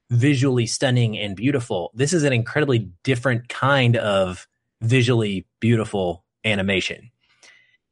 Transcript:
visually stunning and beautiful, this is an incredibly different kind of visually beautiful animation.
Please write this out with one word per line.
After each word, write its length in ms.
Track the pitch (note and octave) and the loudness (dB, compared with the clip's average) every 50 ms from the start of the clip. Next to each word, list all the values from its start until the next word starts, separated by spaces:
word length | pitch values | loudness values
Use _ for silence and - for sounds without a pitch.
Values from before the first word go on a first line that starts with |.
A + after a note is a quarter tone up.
| _ - | _ -2
visually 560 | A#2+ A#2+ A#2+ D3 D3 B2 C3+ C#3 B2+ B2 A#2 | 0 2 4 4 2 2 2 2 2 2 0
stunning 520 | A2+ - - D3 C3 B2 B2 A#2 A2 G#2+ - | -2 -2 -2 0 2 2 2 2 0 0 -4
and 160 | G#2 G2+ F#2+ | -6 -8 -6
beautiful, 560 | - A2 C#3 C#3+ B2+ A#2 - A2 F2+ E2 - - | -2 -2 0 0 -2 -2 -4 -4 -4 -6 -6 -4
this 180 | A2 C#3 D3 F3+ | -4 -2 0 0
is 100 | E3+ D3 | 0 2
an 100 | C#3+ C3 | 2 0
incredibly 560 | A#2 A#2+ - - D3 D3+ C3+ B2+ A2+ G2 F2+ - - - | 0 -2 -2 -2 -2 0 2 0 0 -2 -4 -10 -8 -2
different 460 | C3+ C3 B2 - C3+ B2 A#2+ A#2+ - | -2 -2 0 0 -2 -2 -2 -4 -8
kind 480 | - - - C3+ C#3+ C3+ B2+ A#2+ A#2 | -8 -2 0 2 2 4 4 4 2
of 500 | A2+ - G#2+ G2+ G2 F#2+ F2+ F#2 F2+ - _ _ _ _ _ _ - A#2 | 2 0 0 0 0 0 -2 -4 -8 -14 _ _ _ _ _ _ -6 -2
visually 640 | A2+ C3 C3 A#2+ A#2+ B2+ A2+ A2 G#2 G2+ F#2 F2 _ _ - | 2 2 2 4 2 2 0 0 -2 -4 -6 -8 _ _ -2
beautiful 640 | - A2+ A#2+ A2 G#2 - - G2+ F#2 F2 E2+ - _ _ _ _ - | 0 2 2 2 0 -2 -4 -2 -2 -2 -4 -6 _ _ _ _ -2
animation. 640 | A2 G#2 G2+ F#2+ G2 G2 F#2 - - - - - - _ _ _ _ _ _ _ - - _ _ _ _ _ _ _ | -2 0 0 0 0 0 -2 -2 -4 -6 -12 -16 -20 _ _ _ _ _ _ _ -20 -20 _ _ _ _ _ _ _